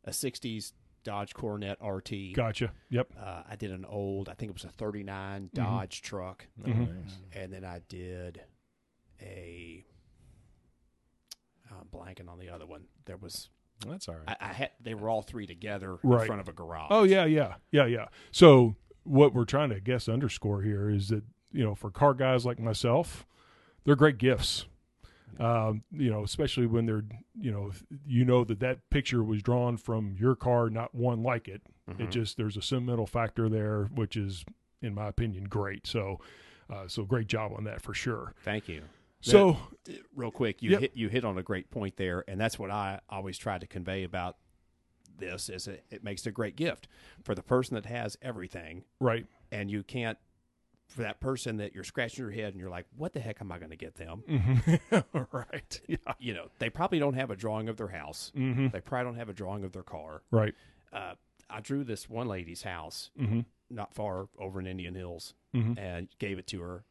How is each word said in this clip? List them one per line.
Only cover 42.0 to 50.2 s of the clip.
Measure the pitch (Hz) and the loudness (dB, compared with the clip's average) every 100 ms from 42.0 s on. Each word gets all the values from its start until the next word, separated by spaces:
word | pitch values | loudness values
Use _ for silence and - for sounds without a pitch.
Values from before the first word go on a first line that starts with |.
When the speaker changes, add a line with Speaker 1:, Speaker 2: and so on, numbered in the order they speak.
| 92 90 - | -2 -2 -4
Speaker 1:
and | 98 | -2
that's | 113 - | -2 -2
what | 98 | -6
I | 104 98 98 - | -4 -4 -8 -10
always | 98 95 92 | -10 -8 -8
try | 107 92 | -6 -6
to | 90 | -8
convey | 95 90 95 | -8 -6 -6
about | 90 92 87 - _ _ _ _ _ _ - 87 | -4 -6 -6 -10 _ _ _ _ _ _ -20 -12
this, | 92 90 - | -10 -8 -10
is | 92 101 | -10 -12
it, | 95 _ | -14 _
it | 104 | -12
makes | 104 101 117 | -10 -8 -8
a | |
great | 101 107 - | -6 -6 -2
gift | 160 - - - - - | -4 -4 -16 -20 -20 -16
for | - 98 | -8 -8
the | |
person | - 131 127 113 | 2 0 2 -6
that | 110 | -6
has | 120 110 - | -6 -6 -8
everything. | 131 110 90 92 82 87 - _ | -10 -10 -12 -12 -14 -16 -18 _
Speaker 2:
Right. | 127 117 - _ - | 0 0 -6 _ -12
Speaker 1:
And | 104 101 | -8 -4
you | 104 | -6
can't, | 98 131 113 - | -6 -4 -4 -6